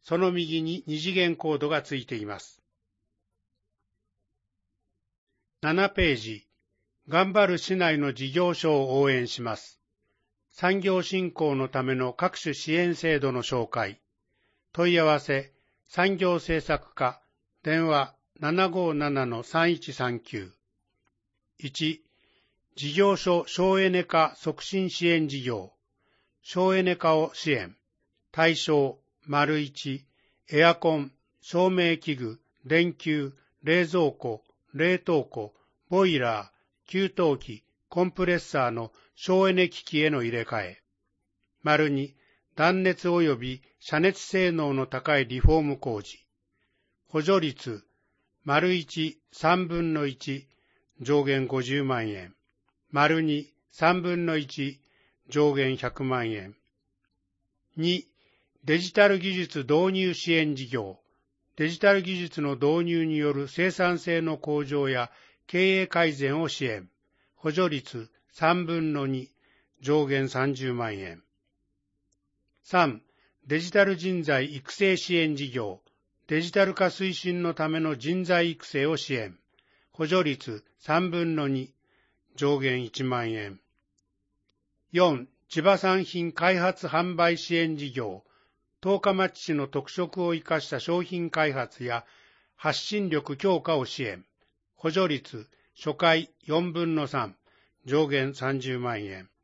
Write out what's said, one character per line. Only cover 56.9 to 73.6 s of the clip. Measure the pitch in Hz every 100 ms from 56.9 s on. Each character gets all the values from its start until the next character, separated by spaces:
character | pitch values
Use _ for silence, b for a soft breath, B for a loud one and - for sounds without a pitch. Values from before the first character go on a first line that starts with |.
| _ _ _ _ _ _ _ _ -
二、 | 165 180 - _ _ _ _ _
デ | 135 160
ジ | 180
タ | - 202
ル | 196
技 | 185
術 | 185 170 156
導 | 127 151 185
入 | 190 185
支 | 170 -
援 | 165 156 135
事 | 127
業。 | 123 101 95 _ _ _ _ _ -
デ | 156
ジ | 170
タ | 202
ル | 202
技 | 185 185
術 | 170 -
の | 147 135
導 | 143 160 170
入 | 170
に | 160 151
よ | 147
る | 139 143
生 | - 185
産 | 175 180 170
性 | 180 165
の | 165 151
向 | - 147
上 | 139 147 139
や | 127 120 b b b -
経 | 175 190 190
営 | 185
改 | 170 165
善 | 139 139 143
を | 160
支 | - 131
援。 | 107 90 _ _ _ _ _
補 | 156
助 | 156 180
率 | 147 - 123 110 _ _
三 | - 165 175 170
分 | 170 160
の | 147 135
二、 | 131 - _ _ _ _ _
上 | 131 151 143
限 | 139 135
三 | 127 135
十 | 127 131
万 | 120 113 101
円。 | 92 85 _ _ _ _ _ _ _ _ _ _ _ _ _ _
三、 | - 180 160 110 _ _ _ _ 139
デ |
ジ | 151